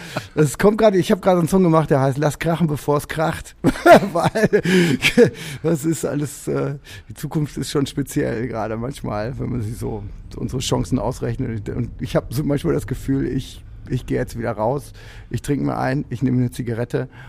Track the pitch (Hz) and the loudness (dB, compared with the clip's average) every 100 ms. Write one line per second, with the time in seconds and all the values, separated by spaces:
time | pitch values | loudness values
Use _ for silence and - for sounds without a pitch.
0 | - - - - 151 - 202 220 220 190 | -6 -10 -4 0 0 4 4 6 6 6
1 | 165 196 190 180 160 190 180 160 147 143 | 2 2 4 4 4 4 6 4 4 4
2 | 135 135 151 - 165 156 160 147 - 143 | 4 2 0 0 -2 2 0 0 0 0
3 | - - 160 - - - - - - 254 | -2 -2 -2 -4 -10 -2 0 4 8 8
4 | 196 165 165 220 214 202 175 185 170 127 | 8 0 0 2 2 2 4 4 4 2
5 | - - 220 - 160 135 156 165 156 160 | 2 6 4 4 -12 -4 -2 0 0 -2
6 | 175 147 147 - - 139 139 143 - - | -2 -4 -4 -6 -4 -2 -2 -6 -12 -20
7 | - 110 143 160 147 - 131 151 139 - | -18 -12 -6 -2 -2 -4 -2 0 0 -2
8 | 135 147 131 117 127 113 107 113 120 - | -4 -2 -2 -2 -4 -4 -4 -4 -6 -6
9 | 123 104 113 123 123 120 107 120 120 110 | -6 -4 -4 -6 -6 -4 -4 -6 -6 -6
10 | 101 - - - 127 127 - 127 120 123 | -10 -12 -14 -8 -6 -4 -2 -2 0 -2
11 | 107 - 123 113 123 110 104 - 120 - | -2 -4 -6 -4 -4 -6 -6 -6 -6 -8
12 | - 160 - 113 139 143 165 139 - 127 | -2 -2 -2 -4 -2 -2 0 -2 -2 -6
13 | - 135 135 135 - - - - - 127 | -2 -2 0 -4 -6 -14 -18 -16 -8 -6
14 | - 127 127 117 117 104 110 143 - - | -4 -4 -4 -6 -6 -2 -2 -2 -6 -18
15 | - - - 120 - 143 143 120 131 139 | -18 -18 -8 -8 -2 -2 -2 -2 -2 -2
16 | - 123 127 127 120 - 117 113 120 139 | -4 -2 0 2 0 -2 -6 -4 -2 -4
17 | 127 - | -4 -10